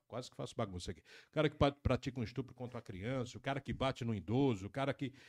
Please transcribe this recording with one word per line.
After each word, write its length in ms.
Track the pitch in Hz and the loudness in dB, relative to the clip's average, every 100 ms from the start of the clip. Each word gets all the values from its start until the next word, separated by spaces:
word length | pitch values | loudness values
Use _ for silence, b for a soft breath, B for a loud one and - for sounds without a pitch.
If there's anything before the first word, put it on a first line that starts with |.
| _ | _
quase 220 | 110 127 | -8 -8
que 60 | - | -8
faço 180 | 135 - | -6 -2
bagunça 360 | 107 90 - | -2 -2 -6
aqui. 100 | - | -10
O 300 | - - - | -14 -20 -4
cara 180 | 156 156 | 2 2
que 60 | - | 6
pa-, 140 | 143 | 4
pratica 460 | - - 127 139 131 | 4 2 2 0 -2
um 60 | |
estupro 300 | 107 - 120 | -2 -4 -6
contra 240 | - 120 120 | -8 -10 -8
uma 40 | |
criança, 560 | - 92 107 131 123 107 | -10 -6 -2 -2 -4 -4
o 40 | |
cara 180 | 135 139 | -4 -2
que 140 | - | -2
bate 320 | 104 131 - 117 | 0 0 0 0
no 100 | 104 | -2
idoso, 520 | 87 123 139 101 98 | 2 4 4 4 -2
o 20 | |
cara 240 | 135 139 | -2 -2
que, 180 | 127 131 B | 0 -4 B